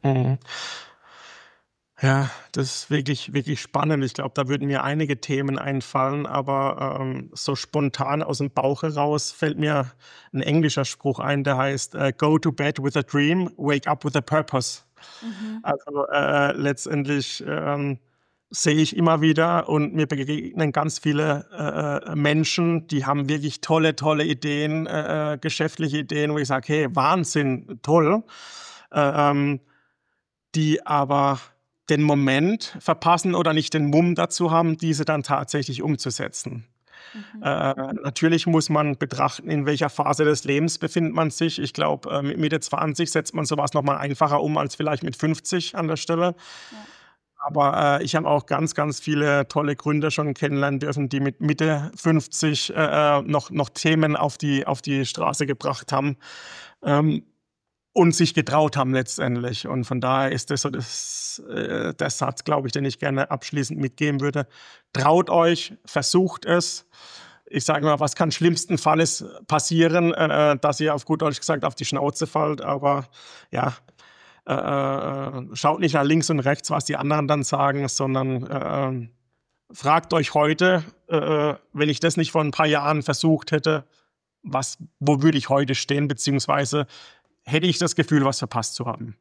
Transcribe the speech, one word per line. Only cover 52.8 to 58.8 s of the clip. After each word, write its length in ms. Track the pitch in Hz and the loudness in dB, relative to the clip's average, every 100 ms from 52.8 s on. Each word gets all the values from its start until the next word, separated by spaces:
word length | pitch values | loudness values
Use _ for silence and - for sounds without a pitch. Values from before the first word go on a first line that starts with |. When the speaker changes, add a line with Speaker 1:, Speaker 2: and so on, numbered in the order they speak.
| 151 147 147 143 | 2 4 4 4
Speaker 1:
äh, 40 | |
noch, 280 | 127 147 - | 2 -2 0
noch 180 | 160 139 | -2 -2
Themen 460 | - 160 160 156 151 | 0 2 4 4 2
auf 220 | 147 - | -2 -2
die, 280 | 147 139 139 | 0 0 0
auf 140 | 143 | -4
die 220 | - 139 | -2 -2
Straße 420 | 131 - 165 135 139 | -2 0 0 0 -2
gebracht 440 | 135 - 135 - | -2 -4 -6 -2
haben. 240 | 135 139 135 - - - - - _ | 0 0 -4 -12 -20 -18 -18 -20 _
Ähm, 400 | - 143 151 - - _ _ _ _ _ _ | 0 4 4 0 -6 _ _ _ _ _ _
und 220 | - 170 | 4 4
sich 200 | 165 165 | 6 2
getraut 420 | - 139 143 151 | 2 0 2 2
haben 160 | 147 | 2